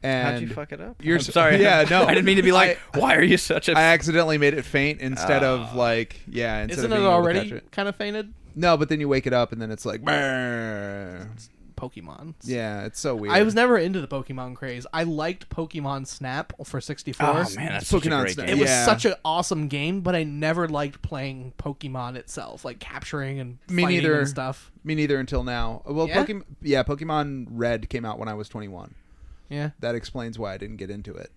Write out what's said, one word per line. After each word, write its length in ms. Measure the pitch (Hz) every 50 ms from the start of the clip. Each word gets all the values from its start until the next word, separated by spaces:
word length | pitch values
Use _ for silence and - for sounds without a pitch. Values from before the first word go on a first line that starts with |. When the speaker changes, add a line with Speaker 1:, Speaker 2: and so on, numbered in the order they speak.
| -
Speaker 1:
And 360 | 139 135 127 127 139 123 120
Speaker 2:
How'd 40 | 117
you 60 | 117
fuck 240 | 113 113 147 - -
it 80 | 147
up? 160 | - - - - -
Speaker 1:
you're 120 | 151 165 170
Speaker 2:
I'm 20 |
Speaker 1:
s-, 120 | 147 123 -
Speaker 2:
sorry. 300 | 170 165 156 185 196 196
Speaker 1:
yeah, 220 | 202 185 160 151 147
no. 140 | 170 185 180
Speaker 2:
<laughs> 40 |
I 80 | - -
didn't 100 | 185 185
mean 140 | 185 196 196
to 40 | 180
be 100 | 185 180
like, 280 | 185 190 185 175 - - - -
Speaker 1:
I, 40 | -
Speaker 2:
"Why 160 | - 135 -
are 60 | 165 -
you 140 | - -
such 320 | 151 - - 165 165 - -
a" 100 | 165 156
Speaker 1:
I 40 | 160
accidentally 560 | 165 170 165 135 151 160 165 170 160 156 151
made 160 | 147 143 143
it 100 | 156 127
faint 360 | - - 143 139 147 151 151
instead 440 | 135 131 131 - 82 95 143 135 139
of, 300 | 131 131 127 117 113 113
Speaker 2:
Oh. 40 | 123
Speaker 1:
like, 380 | 123 117 117 113 113 - - - -
yeah, 360 | - - 117 117 113 110 107 107
instead 160 | 110 - -
Speaker 3:
Isn't 60 | -
Speaker 1:
of 60 | 226 220
Speaker 3:
it 20 |
Speaker 1:
being 60 | 214 196
able 80 | 196 175
to 100 | 175 175
Speaker 3:
already 180 | 170 175 190 208 214
Speaker 1:
catch 20 | 208
it. 180 | - - -
Speaker 3:
kinda 220 | - - 196 202 196
fainted? 400 | - 208 208 208 214 214 202 - - - - -
Speaker 1:
No, 200 | 151 165 175 170 151
but 100 | 151 147
then 100 | 160 151
you 100 | 147 143
wake 180 | 139 131 131 135
it 60 | 123
up 180 | 123 120 113 -
and 80 | 113 113
then 80 | 110
it's 140 | 110 107 -
like, 180 | 113 101 110 110
"Brrr." 1300 | - 147 147 143 135 131 127 127 123 120 117 113 113 107 101 101 101 98 101 101 90 90 90 95 107 113
Speaker 3:
It's 160 | 117 110 - _ _ - - -
Pokemon. 580 | - - - _ - 85 80 71 - - 160 160 _ -
Speaker 1:
Yeah, 420 | - 127 120 113 110 104 101 101
it's 160 | 110 - -
so 140 | - 151 127
weird. 200 | 113 104 104 -
Speaker 3:
I 80 | 185 214
was 120 | 220 208
never 220 | 220 240 254 247 214
into 220 | 160 180 190 185
the 80 | 147 -
Pokemon 460 | 143 135 127 - 135 127 127 127 127
craze. 300 | 117 - 135 123 123 123 - -
I 100 | 160 170
liked 440 | 170 160 151 151 165 185 185 - -
Pokemon 560 | - - 165 160 - 165 143 139 139 135 135
Snap 460 | - - - 139 131 127 143 - _ - _ 147
for 160 | - - 135
sixty-four. 460 | - - 151 - - - 131 - 156
Speaker 2:
Oh, 60 | 151 143 156 180 185 -
man, 160 | - 151 160 -
that's 180 | 101 - -
Speaker 1:
Pokemon 20 | - 180
Speaker 2:
such 60 | 143
a 20 | 160 160 139
great 140 | 127 117 -
Speaker 1:
Snap. 120 | - 127
Speaker 2:
game. 100 | - -
Speaker 3:
It 40 | 143
was 80 | 143 135
Speaker 1:
Yeah. 140 | 131 123 120
Speaker 3:
such 180 | 240 214 - -
an 100 | 233 180 - _
awesome 440 | 160 160 170 185 - 190 160 151 143
game, 320 | 139 143 143 160 180 196
but 140 | 180 180 180
I 100 | 170 160
never 420 | 151 143 147 151 156 165 170 175 165
liked 340 | 156 147 147 143 139 - -
playing 500 | - 165 139 131 139 135 131 127 131 123 -
Pokemon 580 | - 151 - _ - 139 131 131 123 120 127
itself, 480 | 127 - - - - 110 - - - -
like, 140 | 139 120 117
capturing 580 | - - - 131 - - - 147 139 135 135 139
and 180 | 131 123 123 123 _ -
Speaker 1:
Me 140 | 180 175 175
Speaker 3:
fighting 160 | 175 180 175 165
Speaker 1:
neither. 160 | 156 156 147
Speaker 3:
and 80 | 139 139
stuff. 440 | 143 143 131 131 139 - - - - - _
Speaker 1:
Me 100 | 151 156
neither 240 | 156 151 143 143 139
until 220 | 131 120 143 131 123
now. 380 | 127 123 120 117 113 113 113 -
Well, 240 | - 143 151 160 151
Speaker 3:
Yeah? 160 | 160 190 190
Speaker 1:
Pokem-, 200 | 202 214 196 - - 147 - -
yeah, 200 | 147 139 135 123
Pokemon 640 | 143 143 143 160 160 156 151 147 143 139 135 123 107
Red 380 | 110 117 117 120 120 113 110 -
came 140 | - 123 117
out 120 | 110 107 120
when 100 | 110 110
I 60 | 107
was 140 | 104 107 -
twenty-one. 460 | - 110 107 101 98 87 98 - - - _ _ - - - - - - - -
Speaker 3:
Yeah. 220 | 143 143 147 151 147 _
Speaker 1:
That 140 | - 117 120
explains 420 | 117 - - - 131 117 117 113 113
why 160 | 110 101 95
I 40 | 98
didn't 180 | 101 104 110
get 140 | 104 98 95
into 240 | 101 101 101 101 -
it 180 | 90 87 - _